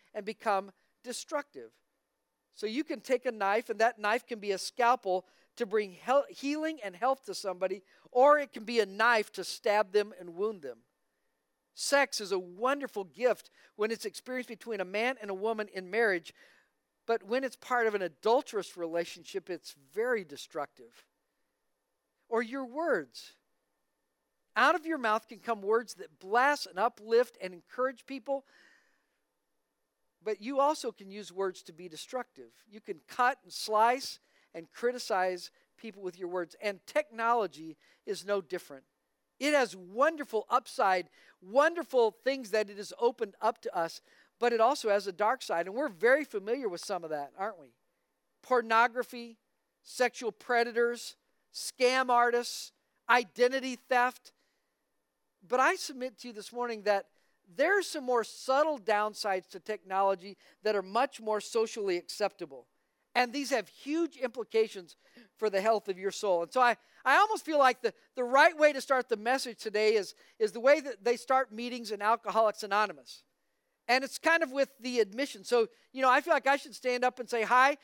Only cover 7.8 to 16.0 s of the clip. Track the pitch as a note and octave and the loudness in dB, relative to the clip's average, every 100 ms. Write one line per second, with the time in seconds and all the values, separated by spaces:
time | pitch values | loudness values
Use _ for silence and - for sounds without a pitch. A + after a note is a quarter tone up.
7.8 | _ _ - B3 C#4+ D4 C#4 A#3+ G#3+ A#3 | _ _ -4 6 8 8 4 -10 -4 0
8.8 | G3 G3 A#3 A3+ G#3+ - F3 - A3 G#3 | 0 4 4 4 0 -8 -10 -4 2 2
9.8 | G3+ G#3 G#3 F3+ F3 E3+ G#3+ G3 C#3 A2+ | 4 2 0 -6 -14 -4 -4 -4 -12 -16
10.8 | _ _ _ _ _ _ _ _ _ - | _ _ _ _ _ _ _ _ _ -8
11.8 | - C#4+ C4 - F#3+ F#3+ F3 F3+ B3 C#4+ | 0 2 2 -2 -4 -4 -4 -4 -2 -2
12.8 | C4+ G#3 F#3 F3+ B3 G3+ - _ _ - | -4 -8 -10 0 0 0 -6 _ _ -6
13.8 | A3 A3+ G#3 - - B3+ B3 A3 A#3 G#3 | -4 -4 -8 -12 -10 -8 -8 -12 -10 -8
14.8 | F3+ G3+ B3 B3+ G#3 F#3+ G#3+ A3 G#3 F#3+ | -4 -2 -2 -4 -8 -6 -4 -4 -6 -10
15.8 | F3+ G#3+ | -6 0